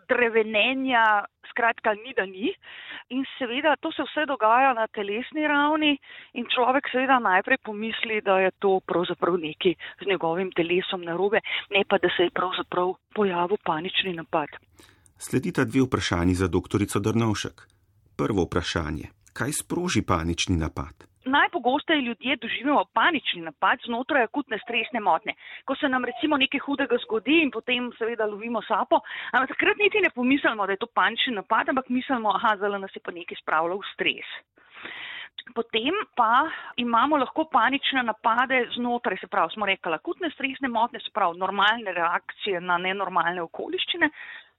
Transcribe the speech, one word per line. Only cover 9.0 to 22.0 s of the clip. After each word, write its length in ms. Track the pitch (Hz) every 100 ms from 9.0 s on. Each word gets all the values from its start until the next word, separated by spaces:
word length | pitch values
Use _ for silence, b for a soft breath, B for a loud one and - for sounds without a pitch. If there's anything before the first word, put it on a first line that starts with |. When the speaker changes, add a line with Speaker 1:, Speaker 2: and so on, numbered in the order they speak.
| 180 170 175 180
Speaker 1:
nekaj 360 | 151 - 185 160 B B
z 60 | 185
njegovim 460 | 180 165 170 190
telesom 500 | - 165 180 180 185
narobe, 380 | 170 170 196 208 B B B
ne 140 | 196 -
pa, 100 | 196
da 100 | 175 -
se 120 | 175
je 20 |
pravzaprav 640 | - 180 185 - 180 180 180 _
pojavil 440 | 214 202 175 175 208
panični 480 | 185 160 185 - 190
napad. 360 | 165 156 165 143 - _ b b b b _
Speaker 2:
Sledita 460 | - 131 175 147
dve 180 | 117 131
vprašanji 520 | 127 - - 87 90
za 140 | 90 92
doktorico 520 | 90 - 101 101 104
Drnovšek. 640 | 107 110 113 101 - - - _ _ _ _ -
Prvo 280 | 143 98
vprašanje. 640 | 82 87 - 87 76 76 - _ _
Kaj 200 | - 123
sproži 500 | - - 165 180 110
panični 540 | 90 87 82 82 - 82
napad? 380 | 78 - 71 - - _
Speaker 1:
Najpogosteje 760 | 254 285 381 349 240 285 - 302